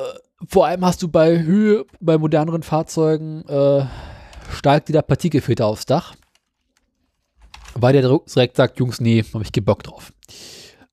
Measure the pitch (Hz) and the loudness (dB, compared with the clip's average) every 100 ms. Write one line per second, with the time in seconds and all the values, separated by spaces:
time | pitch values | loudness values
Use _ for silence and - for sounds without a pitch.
0 | 131 - _ _ 175 190 156 180 180 175 | -6 -12 _ _ -2 2 2 2 0 0
1 | 180 160 160 170 160 202 214 214 - _ | 0 2 4 2 2 2 2 2 -2 _
2 | 165 160 156 156 156 165 - 156 165 - | 0 0 2 0 0 -4 -4 -4 -4 -2
3 | 156 156 156 156 - 143 139 139 135 - | -2 -2 -6 -14 -6 0 2 2 -2 -8
4 | - - - - - - 143 151 - 156 | -18 -20 -20 -20 -16 -4 0 0 0 -2
5 | - 135 175 147 - 117 110 107 - 147 | 0 -2 0 -2 0 0 -2 -4 -2 -4
6 | - - _ _ _ _ _ _ _ _ | -4 -14 _ _ _ _ _ _ _ _
7 | _ _ _ _ - - - - 120 139 | _ _ _ _ -20 -20 -16 -2 2 4
8 | 127 139 - - 123 - 127 - 123 113 | 4 2 0 0 0 2 0 0 -4 -2
9 | 117 113 107 113 101 - 101 101 - - | 0 2 0 -6 -6 -4 -2 -2 -6 -20
10 | - _ _ - - - - _ _ | -20 _ _ -20 -20 -20 -20 _ _